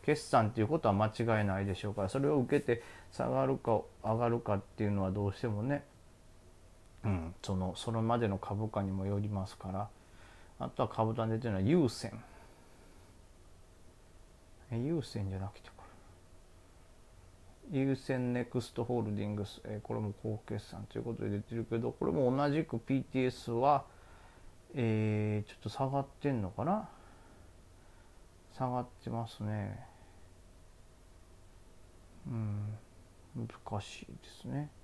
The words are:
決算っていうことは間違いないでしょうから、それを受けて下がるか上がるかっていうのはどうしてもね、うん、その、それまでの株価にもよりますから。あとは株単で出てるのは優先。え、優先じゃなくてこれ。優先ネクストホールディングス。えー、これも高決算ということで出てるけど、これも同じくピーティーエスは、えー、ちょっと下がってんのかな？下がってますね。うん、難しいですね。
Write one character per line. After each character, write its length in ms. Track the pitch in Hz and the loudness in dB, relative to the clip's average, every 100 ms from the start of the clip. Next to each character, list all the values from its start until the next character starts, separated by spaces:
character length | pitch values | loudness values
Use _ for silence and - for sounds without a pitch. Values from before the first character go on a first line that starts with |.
決 200 | - 151 | 2 0
算 240 | - 131 107 | 4 4 6
っ 40 | |
て 100 | 113 | 4
い 20 | |
う 40 | 107 | 2
こ 120 | 160 | 4
と 80 | 117 | 4
は 40 | 98 | 4
間 120 | 107 | 2
違 360 | - 117 110 | 2 2 4
い 20 | 101 | 4
な 160 | 95 | 2
い 40 | 98 | 0
で 100 | 92 | -2
し 100 | 104 | -2
ょ 60 | |
う 20 | |
か 80 | 104 | 0
ら、 60 | 101 | 0
そ 80 | 135 | 2
れ 120 | 139 | 4
を 80 | 147 | 4
受 220 | 120 143 | 4 2
け 60 | 143 | 4
て 160 | 117 - - - | 0 0 -18 -18
下 180 | - 123 | -4 0
が 160 | 131 131 | 2 2
る 120 | 131 | 2
か 240 | - 110 - - | 4 2 2 -8
上 140 | 110 113 | -2 2
が 100 | 120 | 4
る 120 | 117 | 2
か 160 | 117 101 | 2 0
っ 40 | |
て 240 | - - | -2 -2
い 40 | 107 | 0
う 40 | |
の 120 | 101 | 2
は 80 | 95 | 2
ど 160 | 98 101 | 2 0
う 60 | 95 | 0
し 60 | |
て 60 | 120 | -2
も 140 | 104 | 0
ね、 220 | 117 143 - - - - - - - - - - - - | 0 -2 -4 -20 -20 -20 -20 -20 -20 -20 -20 -20 -20 -6
う 60 | 110 | -2
ん、 260 | 92 80 90 | 0 -2 -8
そ 140 | - 95 | -4 0
の、 180 | 92 85 | 0 -2
そ 160 | - | -2
れ 100 | 113 | 0
ま 160 | 113 120 | 2 4
で 100 | 113 | 2
の 100 | 98 | 0
株 320 | - 101 110 | -2 -2 -2
価 120 | - | -2
に 100 | 98 | -2
も 140 | 95 95 | -2 0
よ 140 | 101 | 0
り 100 | 104 | 0
ま 180 | 101 95 | -2 -4
す 100 | - | -8
か 140 | 95 | -6
ら。 180 | 95 104 - - - - - - - | -6 -6 -10 -20 -20 -20 -20 -20 -8
あ 100 | 127 | -8
と 140 | - | -2
は 60 | 120 | -2
株 260 | - 110 113 | 2 2 2
単 140 | 113 | 0
で 60 | 113 | 0
出 60 | |
て 40 | 117 | 0
る 60 | |
の 40 | 95 | 2
は 60 | |
優 240 | 98 175 135 | 4 6 4
先。 220 | - 120 110 - - - - - - - - - - - - - - - - - - - - - - - - - | 2 -8 -10 -16 -20 -20 -20 -20 -20 -20 -20 -20 -20 -20 -20 -20 -20 -20 -20 -20 -20 -20 -20 -20 -20 -20 -20 -6
え、 80 | 117 | -2
優 220 | 131 165 | 0 -2
先 280 | - - 98 | -2 -4 -4
じ 60 | 95 | -4
ゃ 40 | |
な 80 | 95 | -6
く 140 | - | -10
て 80 | - - | -20 -20
こ 80 | - - - - - - - - - - - - - - - - - - 277 | -20 -20 -20 -20 -20 -20 -20 -20 -20 -20 -20 -20 -20 -20 -20 -20 -20 -20 -4
れ。 80 | 147 | 2
優 160 | 135 131 | 2 2
先 380 | - 127 123 | 0 0 2
ネ 120 | 123 120 | 0 0
ク 160 | 127 | -2
ス 120 | 117 | -4
ト 100 | - | -4
ホ 180 | 117 120 | 0 0
ー 40 | 107 | 0
ル 100 | 104 | -2
デ 80 | |
ィ 40 | 104 | -2
ン 80 | 104 | -2
グ 100 | 98 | -6
ス。 160 | - | -8
え 140 | - 107 | -8 -8
ー、 100 | - | -4
こ 60 | |
れ 60 | 113 | -4
も 140 | 107 98 | -4 -4
高 180 | 113 107 - | -4 -6 -4
決 180 | 110 - | -8 -8
算 200 | - 104 | -12 -8
と 80 | 113 | -6
い 40 | |
う 20 | |
こ 100 | 117 | -6
と 100 | 113 | -4
で 60 | 107 | -2
出 100 | 101 | -2
て 160 | 107 117 | -4 -6
る 100 | 113 | -2
け 120 | 117 | 0
ど、 140 | 120 | -2
こ 140 | - - | -2 0
れ 60 | |
も 240 | 160 127 131 | 2 4 4
同 140 | 147 | 2
じ 140 | 143 156 | 2 0
く 140 | 120 | -4
ピ 160 | - 135 | 0 0
ー 80 | |
テ 160 | 123 131 | 0 2
ィ 40 | 127 | 0
ー 20 | |
エ 40 | |
ス 200 | - - | 0 -4
は、 340 | 117 135 139 - - - - - - - - - | 2 6 4 2 -18 -20 -20 -20 -20 -20 -20 -10
え 720 | 143 117 110 107 107 107 107 101 | 0 2 4 4 2 2 0 -2
ー、 40 | |
ち 40 | |
ょ 20 | - | -8
っ 20 | |
と 80 | - | -8
下 180 | - 135 | -2 0
が 120 | 139 | 0
っ 60 | 139 - | -2 -2
て 120 | 147 | 0
ん 100 | 127 | 2
の 80 | 95 | 0
か 160 | - 135 | -2 0
な？ 240 | 208 202 - - - - - - - - - - - - - - - - - | 0 -2 -14 -20 -20 -20 -20 -20 -20 -20 -20 -20 -20 -20 -20 -20 -20 -20 -4
下 100 | 127 | -2
が 140 | 123 | -2
っ 60 | 123 - | -4 -8
て 60 | - | -6
ま 180 | 113 117 | -4 -6
す 160 | - | -6
ね。 420 | 104 107 101 101 - - - - - - - - - - - - - - - - - - - - - - - - - | -4 -2 -4 -8 -14 -20 -20 -20 -20 -20 -20 -20 -20 -20 -20 -20 -20 -20 -20 -20 -20 -20 -20 -20 -20 -20 -20 -16 -10
う 20 | |
ん、 460 | 117 107 104 104 107 - - - - - 127 | -6 -4 -4 -6 -8 -14 -20 -20 -20 -14 -8
難 460 | 113 - - 104 | -8 -10 -8 -8
し 200 | - - | -8 -14
い 40 | - | -14
で 40 | - - - | -16 -16 -14
す 40 | 120 | -8
ね。 240 | 131 151 - | -6 -6 -10